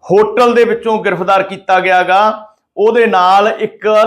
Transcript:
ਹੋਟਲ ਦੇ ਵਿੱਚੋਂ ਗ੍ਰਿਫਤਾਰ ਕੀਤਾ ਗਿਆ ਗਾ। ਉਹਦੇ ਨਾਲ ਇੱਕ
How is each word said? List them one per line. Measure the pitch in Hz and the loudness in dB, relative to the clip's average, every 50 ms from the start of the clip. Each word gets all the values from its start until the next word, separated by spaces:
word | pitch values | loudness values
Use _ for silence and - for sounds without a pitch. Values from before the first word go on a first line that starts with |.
| - - | -6 0
ਹੋਟਲ | 180 202 214 208 214 226 247 240 233 | 2 2 2 2 0 0 0 2 2
ਦੇ | 240 233 | 2 0
ਵਿੱਚੋਂ | 226 214 226 - 226 220 208 180 | 0 0 -4 -4 -4 -4 -2 -2
ਗ੍ਰਿਫਤਾਰ | 202 190 160 185 202 196 196 190 | -4 -4 -4 -2 0 0 0 -2
ਕੀਤਾ | 190 196 190 - - 190 185 | -4 -8 -10 -4 -2 -2 0
ਗਿਆ | 185 185 185 180 180 | 0 0 0 0 0
ਗਾ। | 175 185 190 208 220 220 214 - - _ _ _ _ _ - | 0 0 0 0 0 -2 -4 -10 -20 _ _ _ _ _ -2
ਉਹਦੇ | 202 220 226 240 233 | 0 0 2 2 0
ਨਾਲ | 214 196 185 180 180 190 196 202 220 | 0 2 2 2 2 2 2 2 0
ਇੱਕ | 220 - 214 - - - 202 214 214 214 220 | -2 -4 -6 -8 -8 -6 -4 -2 0 0 0